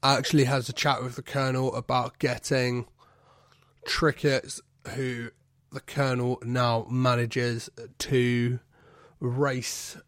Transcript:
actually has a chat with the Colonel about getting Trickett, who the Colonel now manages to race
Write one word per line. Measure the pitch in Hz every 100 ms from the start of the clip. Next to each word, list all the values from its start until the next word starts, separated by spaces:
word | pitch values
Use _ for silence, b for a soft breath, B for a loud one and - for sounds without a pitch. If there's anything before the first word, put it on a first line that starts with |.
actually | 135 135 - 151 127
has | 139 120
a |
chat | 123 151 127
with | 127 120
the |
Colonel | - 143 131 131 131 -
about | 120 127 117 -
getting | 135 120 - 135 123 123 117 _ b b b b b b b b -
Trickett, | - 160 - 147 131 135 - - _ - 135
who | 131 120 117 _ _ _ _
the | 135
Colonel | - - 135 123 123 127
now | 117 123 120 117 110
manages | 127 127 120 120 127 120 117 - - 117 -
to | - 131 123 120 120 123 _ b b b b b
race | 127 123 143 131 113 - - -